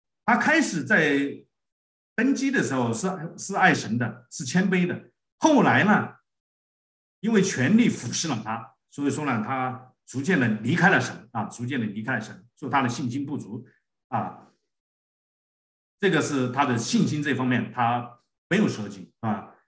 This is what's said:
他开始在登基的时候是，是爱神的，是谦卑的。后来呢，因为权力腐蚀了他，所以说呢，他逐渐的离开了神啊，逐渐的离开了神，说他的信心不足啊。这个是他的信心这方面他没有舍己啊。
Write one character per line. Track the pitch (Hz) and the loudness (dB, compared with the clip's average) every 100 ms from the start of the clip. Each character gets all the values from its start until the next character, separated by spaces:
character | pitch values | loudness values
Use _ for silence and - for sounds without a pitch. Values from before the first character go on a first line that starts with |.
| _ _ | _ _
他 | - 233 | 0 2
开 | 247 320 | 2 2
始 | - 170 | 2 -2
在 | 127 196 151 143 139 123 - _ _ _ _ _ _ - | 0 2 2 0 -2 -8 -18 _ _ _ _ _ _ -2
登 | 254 - | 0 0
基 | 269 | 0
的 | 240 | 0
时 | 123 131 | 0 0
候 | 117 | 0
是， | 110 185 165 160 - | -2 -4 -4 -10 -10
是 | - 196 | -6 2
爱 | 185 | 4
神 | 127 98 117 | 4 0 -2
的， | 117 - - | -2 -6 -16
是 | - 131 | -12 -2
谦 | 180 196 | 0 2
卑 | 180 170 | 2 0
的。 | 117 - _ _ - | -4 -12 _ _ 0
后 | 311 277 | 4 6
来 | 151 120 | 6 4
呢， | 190 196 - - _ _ _ _ _ _ _ _ _ _ | 4 2 0 -10 _ _ _ _ _ _ _ _ _ _
因 | 214 | 2
为 | 220 | 4
权 | - 135 131 226 | 4 2 4 6
力 | 214 | 6
腐 | - 120 | 2 -4
蚀 | - 160 | -4 -4
了 | 113 | -4
他， | 110 113 - _ _ | -6 -8 -10 _ _
所 | - 143 | -4 -2
以 | |
说 | 143 147 | -2 -2
呢， | 117 | -2
他 | 107 131 127 123 - _ - | -2 -4 -4 -6 -16 _ -12
逐 | 123 | -6
渐 | 143 170 | 0 2
的 | 113 | 2
离 | 107 113 170 | 0 -2 2
开 | 180 | 4
了 | 147 | 4
神 | - - - | 0 -8 -10
啊， | 113 107 | -8 -8
逐 | - 123 | -8 -6
渐 | 147 | -4
的 | 104 | -6
离 | 101 | -6
开 | 110 | -6
了 | 120 | -6
神， | - - - - | -8 -16 -20 -14
说 | 135 | -4
他 | 139 | -2
的 | 127 | 0
信 | - 127 | -2 -6
心 | 131 139 | -6 -6
不 | 135 | -8
足 | 95 - - _ _ _ - | -10 -14 -16 _ _ _ -8
啊。 | 120 110 - - _ _ _ _ _ _ _ _ _ _ _ _ _ _ - | -6 -6 -10 -20 _ _ _ _ _ _ _ _ _ _ _ _ _ _ -2
这 | 196 | 2
个 | 156 | 2
是 | - 143 123 | 0 0 0
他 | 131 135 | 0 0
的 | 117 | 0
信 | - 233 135 | 0 2 2
心 | 147 | 0
这 | 143 | -2
方 | 123 127 | 0 0
面 | 120 104 | 0 -2
他 | - 117 120 120 - _ _ - | -2 0 -2 -6 -16 _ _ -2
没 | 185 | 0
有 | 156 | 0
舍 | - 104 | -2 -10
己 | - - _ | -12 -20 _
啊。 | 113 104 - - | -6 -6 -8 -20